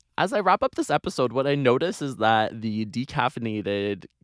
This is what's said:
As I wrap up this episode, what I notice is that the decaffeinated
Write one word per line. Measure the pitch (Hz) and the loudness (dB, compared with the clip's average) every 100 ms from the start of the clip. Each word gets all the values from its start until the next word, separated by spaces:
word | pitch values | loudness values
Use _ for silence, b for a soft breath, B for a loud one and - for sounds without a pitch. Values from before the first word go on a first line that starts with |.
| _ - | _ -2
As | 185 | 0
I | 247 | 2
wrap | 185 185 | 2 2
up | 269 | 0
this | - 311 | -2 -2
episode, | 147 - - 123 | -2 -2 0 0
what | 120 135 | 2 0
I | |
notice | 143 131 127 170 - | 2 4 4 2 -4
is | 143 113 | -6 0
that | 110 110 110 113 | 2 4 2 -2
the | 110 107 107 | -6 -4 -4
decaffeinated | 113 131 139 127 - 117 107 98 101 101 101 - _ | -6 -6 -2 -2 -2 -6 -4 -2 -2 -2 -4 -10 _